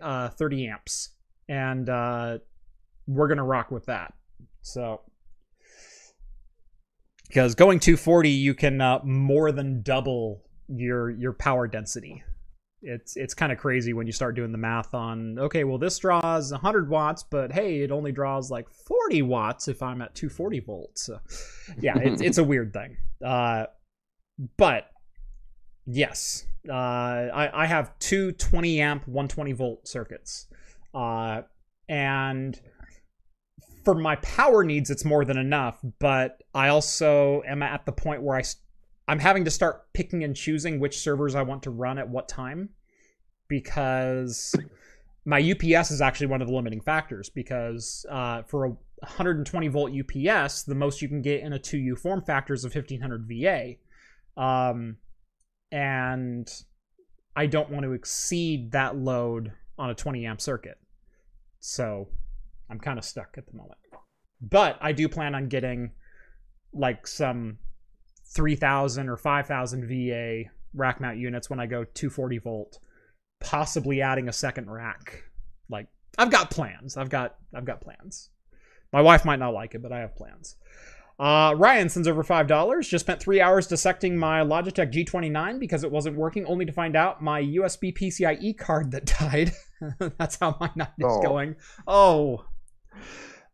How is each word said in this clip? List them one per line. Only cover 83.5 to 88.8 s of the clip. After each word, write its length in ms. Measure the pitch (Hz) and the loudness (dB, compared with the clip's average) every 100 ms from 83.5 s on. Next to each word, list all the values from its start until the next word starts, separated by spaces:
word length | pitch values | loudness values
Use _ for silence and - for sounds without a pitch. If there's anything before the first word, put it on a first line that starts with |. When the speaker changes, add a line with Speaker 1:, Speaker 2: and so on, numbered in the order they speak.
| 190 180 | 6 4
Speaker 1:
dissecting 500 | 165 185 175 190 175 | 2 2 2 0 2
my 240 | 160 160 | 4 4
Logitech 480 | 151 160 180 185 147 | 4 2 0 0 0
G 140 | 151 175 | 0 -2
twenty-nine 540 | 180 160 151 185 262 | -2 -2 -2 -2 -4
because 240 | 220 160 | -2 -2
it 80 | 151 | 0
wasn't 260 | 147 151 147 | -2 -2 -2
working, 280 | 160 202 175 | -2 -2 -2
only 180 | 180 160 | -2 -2
to 80 | |
find 220 | 175 165 156 | -2 2 4
out 260 | 185 - | 4 0
my 180 | 151 151 | -2 0
U 240 | 147 165 | 0 0
S 140 | 190 - | 0 -2
B 140 | 185 | -4
P 180 | - 190 | -2 -4
C 140 | - 170 | 0 0
I 80 | 151 | 0
E 120 | 208 | -4
card 380 | 214 - 156 | -4 -2 0